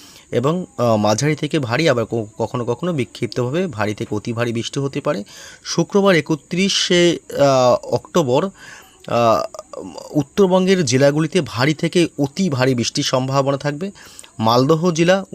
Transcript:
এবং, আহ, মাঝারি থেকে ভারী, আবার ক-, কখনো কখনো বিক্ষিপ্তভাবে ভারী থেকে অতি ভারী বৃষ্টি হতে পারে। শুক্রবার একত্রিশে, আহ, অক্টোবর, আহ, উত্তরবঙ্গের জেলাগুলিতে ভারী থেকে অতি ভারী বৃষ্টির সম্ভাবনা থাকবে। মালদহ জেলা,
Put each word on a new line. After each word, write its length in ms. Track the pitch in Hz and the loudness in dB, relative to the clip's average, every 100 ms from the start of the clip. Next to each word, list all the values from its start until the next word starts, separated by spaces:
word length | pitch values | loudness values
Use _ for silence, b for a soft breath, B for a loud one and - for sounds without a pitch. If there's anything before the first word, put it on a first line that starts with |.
| B B B | B B B
এবং, 340 | 123 131 175 175 - | -2 0 -2 -6 -2
আহ, 200 | 120 110 | 0 2
মাঝারি 380 | 104 110 143 151 | 2 0 0 -2
থেকে 240 | 147 160 | -2 -4
ভারী, 280 | 110 120 160 | -2 0 2
আবার 180 | 120 110 | 0 -2
ক-, 200 | 117 107 - | -4 -6 -6
কখনো 280 | 113 131 117 | -6 -4 -4
কখনো 280 | 117 175 | -4 -4
বিক্ষিপ্তভাবে 760 | 160 120 - 123 - 123 151 190 | -4 -4 -6 -6 -4 -4 -2 -4
ভারী 260 | 107 104 | -4 -4
থেকে 220 | 104 113 107 | -4 -6 -6
অতি 180 | 117 | -6
ভারী 200 | 113 120 | -4 -4
বৃষ্টি 260 | 117 110 143 | -4 -6 -6
হতে 220 | 139 143 | -6 -4
পারে। 220 | 147 175 208 B B B | -4 -4 -8 B B B
শুক্রবার 520 | - - 160 202 196 170 | -6 -4 0 2 4 2
একত্রিশে, 1040 | 147 156 - 170 196 - - 180 175 160 - | 0 -4 -4 -2 0 0 0 4 4 2 -6
আহ, 540 | - 139 131 127 113 - | 0 2 4 4 4 0
অক্টোবর, 600 | 117 - 185 139 131 196 | -4 -2 -2 2 2 0
আহ, 960 | - - - - - - 117 117 107 - - - - 92 73 - | -6 -20 -20 -20 -20 -4 2 4 2 0 -10 -16 -14 -14 -14 -6
উত্তরবঙ্গের 720 | 151 139 - 196 185 185 190 143 | -4 -2 2 2 4 2 2 2
জেলাগুলিতে 560 | 127 143 147 160 185 147 | 4 4 2 0 -2 -2
ভারী 280 | 113 139 | -2 0
থেকে 340 | 156 170 175 165 - | 0 -2 0 0 0
অতি 300 | 139 - 190 | -4 -2 -2
ভারী 260 | 131 131 127 | 0 0 0
বৃষ্টির 280 | 113 - | -2 -4
সম্ভাবনা 540 | 139 131 131 135 135 139 | -2 -2 0 0 0 -2
থাকবে। 340 | 147 147 190 B B B B - | -4 -6 -8 B B B B -2
মালদহ 520 | 110 120 135 160 180 | 2 4 4 2 2
জেলা, 340 | 160 170 196 190 | 2 2 2 0